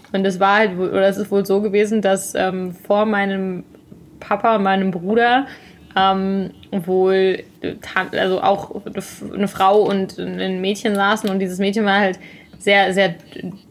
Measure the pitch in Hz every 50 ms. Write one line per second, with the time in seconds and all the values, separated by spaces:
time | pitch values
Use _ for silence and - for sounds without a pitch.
0 | - - - 190 196 196 185 180 196 196 202 208 220 208 180 175 185 180 - 190
1 | 190 196 196 196 208 - 202 196 196 - 196 196 208 214 190 208 214 208 220 220
2 | 196 196 190 190 - - - - 180 190 185 185 185 180 175 - - - 202 208
3 | 214 220 208 202 196 196 196 190 190 190 185 180 - - - - - - - -
4 | - - - - - - 214 202 - 233 226 214 196 190 190 196 190 190 175 180
5 | 170 190 220 240 233 240 240 262 277 - - - - - - - - - - -
6 | 190 190 190 196 190 190 196 196 190 180 - - - - - 202 165 185 185 185
7 | 185 190 190 190 190 190 185 - - - - - - - - - - - - 190
8 | 185 - - - 190 190 185 185 - 190 202 196 - - - 214 196 208 202 196
9 | 190 - - - 208 208 - 190 202 196 - - 190 190 202 214 202 - 202 196
10 | 190 185 - - 180 180 185 185 190 190 190 185 185 190 208 202 - 226 208 196
11 | 196 202 214 214 - 208 190 196 196 185 185 180 202 196 202 226 214 202 196 202
12 | 208 190 185 185 - - - - - - - - - 208 202 202 196 185 185 190
13 | 196 180 165 - - - - - - 180 170 - - -